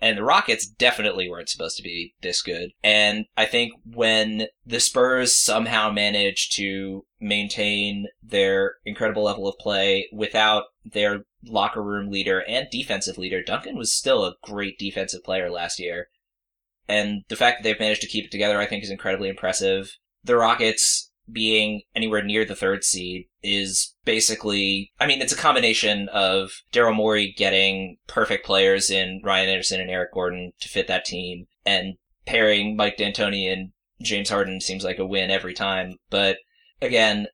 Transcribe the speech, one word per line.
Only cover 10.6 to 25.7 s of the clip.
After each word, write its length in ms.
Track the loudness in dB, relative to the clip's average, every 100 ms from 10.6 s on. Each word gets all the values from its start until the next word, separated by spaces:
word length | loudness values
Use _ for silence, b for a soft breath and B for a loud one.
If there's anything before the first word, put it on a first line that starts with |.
| -2 _
their 420 | -10 0 0 0 -8 _
locker 380 | -6 0 0 -2
room 280 | -4 -4 -4
leader 320 | -2 0 0 0
and 180 | -4 -4
defensive 460 | -6 -4 -4 -4 -6
leader, 220 | -4 -4
Duncan 360 | -4 -6 -6 -6
was 180 | -2
still 300 | -2 2 2
a 100 | 2 -4
great 380 | -10 -6 -6 -6
defensive 420 | -8 -4 -6 -6
player 260 | -4 -2 -2
last 300 | -4 -6 -6
year. 300 | -6 -8 -10 _ _ _ _ _ _ _ -4
And 340 | -2 -2 -4 -6
the 80 | 0
fact 220 | 2 2
that 40 |
they've 160 | -2 0
managed 240 | 0 -2
to 60 | -4
keep 160 | -6
it 80 | -6
together, 260 | -2 0 2
I 80 | 0
think, 160 | -4
is 80 | -8
incredibly 380 | -6 -4 -2 -4
impressive. 640 | -4 -2 0 2 0 -2 -16 _ _
The 120 | 0 4
Rockets 680 | 4 4 2 2 2 0 -4 _ -12
being 500 | -2 2 4 2 -2 -6
anywhere 300 | -4 0 0
near 200 | 0 0
the 120 | 0 0
third 260 | -2 0
seed 440 | 0 -2 -4 -10 -12 _
is 540 | -2 -2 0 -2 -4 _
basically, 840 | -2 2 2 0 -2 0 0 0 -4 -2
I 80 | 0
mean, 160 | 0
it's 100 | 0
a 40 | 0
combination 720 | 2 4 4